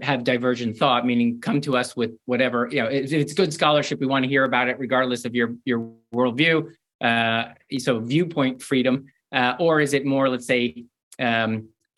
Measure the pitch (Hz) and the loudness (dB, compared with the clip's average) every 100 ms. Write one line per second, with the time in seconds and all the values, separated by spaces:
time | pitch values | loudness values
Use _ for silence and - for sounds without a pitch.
0 | 147 131 120 123 127 120 117 113 143 120 | -2 -2 0 0 0 0 -2 0 2 2
1 | 123 120 120 117 - 147 147 123 123 127 | 2 2 2 0 -2 -2 0 0 -2 -4
2 | 113 113 - 123 127 120 120 143 113 139 | -6 -6 -4 0 0 0 -2 -2 -2 -2
3 | 131 156 143 - 175 147 151 147 - 123 | -2 -2 -2 0 -2 2 2 2 0 -2
4 | 135 135 131 139 131 123 127 123 131 127 | 0 0 2 2 2 2 0 -2 0 0
5 | 127 120 120 120 117 120 131 117 113 113 | 0 -2 -4 -2 -2 -2 -4 -2 -4 -12
6 | _ 120 127 120 165 160 - - _ _ | _ 0 0 2 2 2 -2 -12 _ _
7 | 120 117 113 113 117 - _ 135 139 117 | 0 2 0 0 -4 -12 _ -4 -2 -2
8 | 117 151 170 147 131 127 - 131 123 135 | 0 0 0 0 -2 -4 -2 0 2 -2
9 | - _ _ 135 123 127 165 156 143 143 | -4 _ _ -2 0 2 2 2 2 0
10 | 139 135 135 127 127 123 120 120 120 _ | 0 0 2 0 0 0 0 -6 -16 _
11 | _ - 123 113 110 110 110 _ _ | _ -6 -2 0 0 -4 -8 _ _